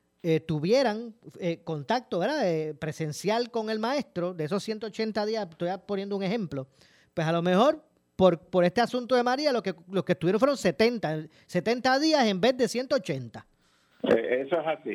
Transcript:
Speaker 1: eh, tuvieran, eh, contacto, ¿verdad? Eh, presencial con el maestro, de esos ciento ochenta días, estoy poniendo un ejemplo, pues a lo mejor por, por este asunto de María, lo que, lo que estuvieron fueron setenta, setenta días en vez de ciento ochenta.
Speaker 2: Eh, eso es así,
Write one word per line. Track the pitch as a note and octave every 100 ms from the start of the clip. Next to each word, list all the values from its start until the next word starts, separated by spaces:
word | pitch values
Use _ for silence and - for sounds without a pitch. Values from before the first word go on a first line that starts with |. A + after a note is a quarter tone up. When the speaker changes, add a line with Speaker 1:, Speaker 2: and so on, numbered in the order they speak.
| _ _
Speaker 1:
eh, | E3+ D#3+
tuvieran, | D#3+ D#3 E3 B3+ B3 G#3+ A#3 G#3+ D3 -
eh, | F3 E3
contacto, | - D#3 C3+ A#3 A#3 F3
¿verdad? | G3+ D4+ G3
Eh, | D#3+ D#3
presencial | D3 D#3 - D#3 D3 F3+ A3+ A#3+
con | A#3 A3
el | A3
maestro, | A3+ C#4+ - F3 F3
de | F3+
esos | D3+ F#3+
ciento | - G#3+ A3
ochenta | G3+ A3 G#3+ G#3+
días, | A3+ F#3+
estoy | E3 F3 F3+ -
poniendo | G3+ G3+ G3+
un |
ejemplo, | F#3+ A#3 F3+ C#3 C3 _ _ _ _
pues | - D#3+
a |
lo | E3+
mejor | E3+ F#3 C4+ D#4 _ _ _ -
por, | F#3 E3+
por | _ F#3 F3
este | A#3+
asunto | A#3 B3 A#3 B3+
de |
María, | A#3+ C4 D4+
lo | A#3+
que, | F#3+ F3+ -
lo | G3
que | -
estuvieron | F3 E3 G#3
fueron | C4+ C#4
setenta, | F#3 - A3+ A#3+ D#3 D#3 D#3 _ -
setenta | F3 G#3+ B3 B3+ C4+
días | D#4+ D4+ A3+
en | F#3+
vez | A3 C4
de | A#3
ciento | A#3 B3+ C#4
ochenta. | - C3+ A#2 - - _ _ _ _ _
Speaker 2:
Eh, | - A2+ - B2+ -
eso | -
es | D#3+
así, | - -